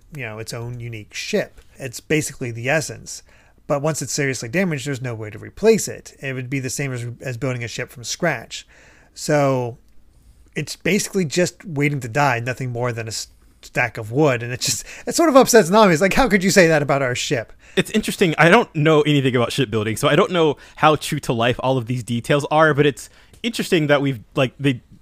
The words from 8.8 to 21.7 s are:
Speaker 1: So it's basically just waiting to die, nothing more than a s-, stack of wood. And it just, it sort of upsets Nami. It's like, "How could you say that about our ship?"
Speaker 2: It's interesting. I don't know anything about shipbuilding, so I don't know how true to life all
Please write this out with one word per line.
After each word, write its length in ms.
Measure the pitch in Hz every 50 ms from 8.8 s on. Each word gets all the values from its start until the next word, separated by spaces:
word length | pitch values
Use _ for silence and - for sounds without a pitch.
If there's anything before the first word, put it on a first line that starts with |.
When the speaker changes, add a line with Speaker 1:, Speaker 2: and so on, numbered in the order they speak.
| - - - _ _ _ _
Speaker 1:
So 640 | - - - 151 147 143 135 135 127 123 120 120 - _ _ - - - _ _ _ _ _ - _ - _ -
it's 200 | - 147 - -
basically 480 | - - 160 185 208 - - - 196 185
just 380 | 135 - 175 180 - - - -
waiting 340 | 202 151 139 143 147 147 139
to 80 | 120
die, 320 | 117 110 147 143 139 120 117
nothing 320 | 117 131 123 - 135 123
more 200 | 120 117 123 123
than 160 | 113 117 110
a 20 | 113
s-, 180 | 107 - - - _ _ _ _ _ _
stack 360 | - - - 147 123 113 -
of 140 | 123 110 104
wood. 300 | 117 143 156 143 127 117
And 100 | 120 120
it 100 | 127 -
just, 240 | - - 123 - - - - - -
it 80 | - -
sort 160 | - 339 320
of 60 | 254
upsets 340 | 269 240 - - 226 185 156
Nami. 240 | 190 220 220 190 170
It's 80 | 139
like, 120 | 196 190 -
"How 140 | - 277
could 160 | 220 196 202 170
you 60 | 196
say 180 | - 202 175
that 140 | 160 160 147
about 200 | 143 135 143 135 135
our 100 | 123 123
ship?" 400 | - - - 147 120 107 - - - _ - -
Speaker 2:
It's 160 | 190 - -
interesting. 420 | - 220 220 - 175 - 202 170 - -
I 100 | 156 170
don't 240 | 185 240 - - -
know 260 | 160 147 160 160 151 147
anything 320 | 151 147 143 131 135 120
about 160 | 127 117 -
shipbuilding, 440 | - - 135 104 104 110 107 113 110
so 100 | - -
I 80 | 143 143
don't 160 | 160 208 -
know 260 | 185 170 160 151 131 - - - -
how 180 | - - 156 156
true 240 | 143 - - 165 143
to 140 | - - 135
life 240 | 113 113 127 120 -
all 180 | - 131